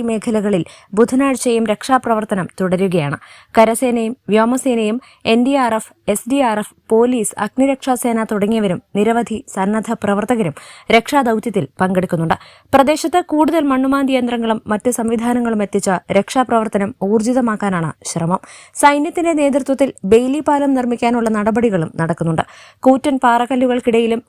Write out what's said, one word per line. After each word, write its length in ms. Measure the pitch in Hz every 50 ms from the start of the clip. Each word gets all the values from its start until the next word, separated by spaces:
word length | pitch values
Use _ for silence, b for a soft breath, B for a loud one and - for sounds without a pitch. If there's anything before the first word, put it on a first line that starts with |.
| 240 226
മേഖലകളിൽ 540 | 226 214 - 240 214 220 196 208 202 175 - B B B B B -
ബുധനാഴ്ചയും 680 | 196 233 - 262 262 277 277 262 233 - 254 233 226 226 208
രക്ഷാപ്രവർത്തനം 760 | 208 - - - 262 254 - 240 226 214 214 - 220 190 165 - - -
തുടരുകയാണ്. 580 | 190 180 180 180 196 190 175 175 143 143 139 B B B B B B B -
കരസേനയും 580 | 233 220 220 233 - 269 247 233 233 226 220 247 - _ -
വ്യോമസേനയും 680 | 202 214 220 233 254 262 - 269 240 226 220 208 226 254 b b b b b 233
എൻ 80 | 226 240 247
ഡി 60 | 269 277 277 254
ആർ 100 | 233 220 220
എഫ്, 120 | - - _ _ _ -
എസ് 160 | 208 202 - 240
ഡി 80 | 269 277 262 233
ആർ 80 | 214 208
എഫ്, 100 | 208 - - _ _ -
പോലീസ്, 400 | 226 220 240 247 254 240 208 - - - 208
അഗ്നിരക്ഷാസേന 800 | 208 - 254 269 277 269 262 - 277 254 233 - 240 226 226 220 -
തുടങ്ങിയവരും 500 | 220 202 202 208 226 226 208 190 170 - - _ - 196
നിരവധി 400 | 208 226 226 240 226 - 220 202 - - -
സന്നദ്ധ 380 | 202 190 202 214 220 208 - 233 -
പ്രവർത്തകരും 520 | - 202 202 202 208 - 254 220 208 156 143 B B B B B B - 208
രക്ഷാദൗത്യത്തിൽ 680 | 233 226 - 294 285 262 240 220 214 - 233 - 202 147 - _ -
പങ്കെടുക്കുന്നുണ്ട്. 560 | 190 185 190 185 180 - 180 165 165 165 - B B B B B B _ -
പ്രദേശത്ത് 480 | 277 269 277 311 294 - 302 349 359 349 -
കൂടുതൽ 300 | 302 302 311 269 311 330 302 285
മണ്ണുമാന്തി 420 | 262 262 262 269 277 277 277 262 262 254
യന്ത്രങ്ങളും 420 | 247 240 240 233 226 226 220 220 - 208
മറ്റ് 200 | 214 208 - 247 247 -
സംവിധാനങ്ങളും 640 | 220 226 233 220 226 240 247 247 240 233 226 208 202
എത്തിച്ച 240 | 202 - 202 - 202 185 - - - - 196
രക്ഷാപ്രവർത്തനം 720 | 202 - - 269 254 - 233 226 220 220 - 202 202 190 - - 190 196
ഊർജിതമാക്കാനാണ് 840 | 214 233 208 247 247 262 254 233 214 - 208 202 190 170 160 151 - _ - -
ശ്രമം. 300 | - 170 165 165 185 - B B B B B B B -
സൈന്യത്തിന്റെ 520 | - 285 285 294 294 349 - 359 330 339 330 302
നേതൃത്വത്തിൽ 500 | 285 277 262 285 269 - 269 - 277 247 - - - 190
ബെയിലി 300 | 220 233 254 262 269 302 277 311
പാലം 240 | 294 285 285 277 269 254
നിർമ്മിക്കാനുള്ള 520 | 247 240 240 233 247 233 240 233 226 220 220 208
നടപടികളും 540 | 208 220 208 240 240 233 196 175 156 - - -
നടക്കുന്നുണ്ട്. 440 | 165 165 165 - 165 165 165 160 - B B B B B B B -
കൂറ്റൻ 300 | 262 262 254 - 302 269 262 -
പാറക്കല്ലുകൾക്കിടയിലും 960 | 240 233 233 247 - 269 254 254 247 247 247 - 254 220 226 233 220 226 240 -